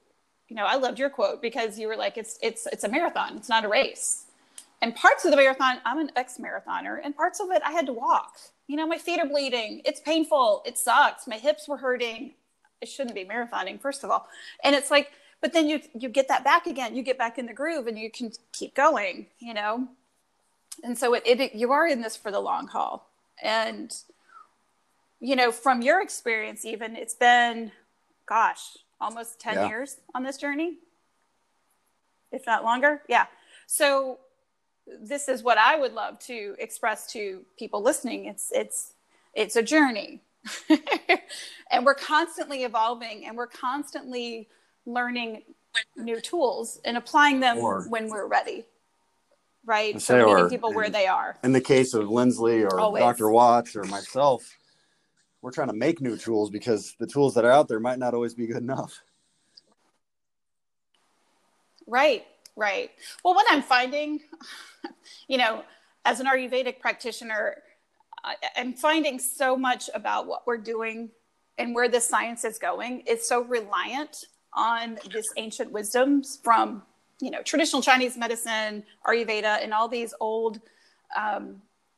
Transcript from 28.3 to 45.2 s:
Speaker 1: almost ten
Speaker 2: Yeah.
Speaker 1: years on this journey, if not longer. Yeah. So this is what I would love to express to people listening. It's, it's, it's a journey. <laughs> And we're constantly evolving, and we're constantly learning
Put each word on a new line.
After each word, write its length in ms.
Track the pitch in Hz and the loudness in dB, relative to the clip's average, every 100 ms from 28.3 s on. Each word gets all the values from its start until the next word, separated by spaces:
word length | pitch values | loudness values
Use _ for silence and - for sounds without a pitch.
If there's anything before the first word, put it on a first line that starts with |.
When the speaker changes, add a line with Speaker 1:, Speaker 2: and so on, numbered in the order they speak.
| 214 202 170 - - _ - | 0 2 0 -10 -20 _ -10
Speaker 1:
almost 400 | - 226 226 - | -8 -8 -14 -12
ten 140 | 226 | -4
Speaker 2:
Yeah. 140 | 202 202 | -2 -2
Speaker 1:
years 280 | 220 277 - _ | -2 -8 -12 _
on 80 | 254 | -8
this 140 | 262 277 | -8 -8
journey, 420 | 285 285 330 302 _ _ _ _ _ _ _ _ _ _ _ _ _ _ _ | -6 -4 -6 -8 _ _ _ _ _ _ _ _ _ _ _ _ _ _ _
if 140 | 262 247 | -10 -2
not 180 | 220 | 0
longer. 380 | 226 247 277 294 - | 2 2 2 0 0
Yeah. 180 | 233 214 _ _ - - | 2 2 _ _ -20 -8
So 520 | - 285 277 262 254 _ _ _ _ _ _ - - | 0 2 2 -2 -8 _ _ _ _ _ _ -20 -18
this 280 | 214 285 277 | -10 -6 -4
is 140 | 247 | -2
what 160 | 233 214 | 2 6
I 180 | 226 311 | 6 4
would 140 | 254 | 0
love 260 | 220 208 214 | -4 -8 -10
to 340 | - 233 202 196 | -14 -12 -10 -10
express 520 | 220 - 233 214 - | -12 -6 -4 -4 -8
to 320 | 233 202 185 - - | -10 -10 -12 -18 -16
people 240 | 214 208 | -8 -2
listening. 440 | 214 311 240 202 196 | 0 0 -2 -8 -10
It's, 260 | 202 - | -12 -6
it's, 380 | - 208 - - _ _ _ _ | -4 -4 -8 -12 _ _ _ _
it's 220 | - 214 233 | -6 -2 0
a 60 | |
journey. 580 | 220 311 277 214 196 - _ _ 220 - - | 2 4 2 0 -10 -16 _ _ -16 -6 2
<laughs> 20 | 311 - 415 - - - - - - - | 2 2 -2 2 0 -2 -16 -16 -18 0
And 120 | 247 | 2
we're 100 | 247 269 | 4 2
constantly 680 | - 302 330 - 320 277 | 2 2 2 -4 -8 -6
evolving, 640 | 247 226 226 240 233 214 196 | -4 0 0 -2 -8 -12 -12
and 100 | 226 | -10
we're 120 | 240 | -10
constantly 1000 | - 254 277 285 294 269 247 240 226 208 _ _ _ - | -6 -6 -4 -6 -12 -10 -8 -8 -10 -14 _ _ _ -8
learning 560 | 240 240 240 | -4 -4 -4